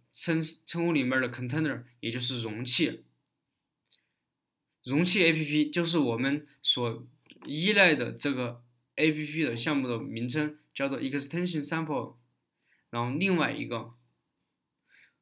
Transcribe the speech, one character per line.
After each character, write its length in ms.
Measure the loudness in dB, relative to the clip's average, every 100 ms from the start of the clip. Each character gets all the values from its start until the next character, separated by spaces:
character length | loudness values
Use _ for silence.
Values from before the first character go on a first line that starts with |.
| _
称-， 260 | -4 0 2 0 -4 -6
称 180 | 0 2
呼 80 |
里 100 | 2
面 160 | 2 2
的 120 | 0
container， 540 | -4 -4 -2 -2 -4 -10 -10
也 120 | -6
就 80 | -4
是 240 | -4 -4
容 200 | -6 -4
器。 420 | 2 2 2 -2 _ _ _ _ _ _ _ _ _ _ _ _ _ _ _ _ _ _
容 200 | -2 2
器 200 | 4 6
A 100 | 6
P 100 | 4
P 280 | 0 0 2
就 120 | 0
是 140 | 0 2
我 180 | 2 2
们 300 | 0 -2 -4 _
所 460 | 0 0 0 -4 -12 _ _ -16 -8
依 260 | -2 2
赖 220 | 6 6 6
的 160 | 0
这 200 | -2 -4
个 320 | -2 -4 -8 _ _ _ 0
A 160 | 2
P 140 | 2 -4
P 180 | -2
的 120 | -2 0
项 200 | 0 0
目 120 | 0
的 100 | -4
名 300 | -6 -6 -2
称， 300 | -2 -2 -6 _
叫 160 | -6 -4
做 140 | -2
extension 640 | -4 -4 -4 -4 -2 -2 -2
sample。 520 | -4 -2 -4 -6 -14 _ _ _ _ _ _ -8
然 120 | -4
后 140 | -2 0
另 180 | 2 2
外 160 | 2
一 140 | -2 -6
个 300 | -6 -8 -18 _ _ _ _ _ _ _ _ _ _ _ _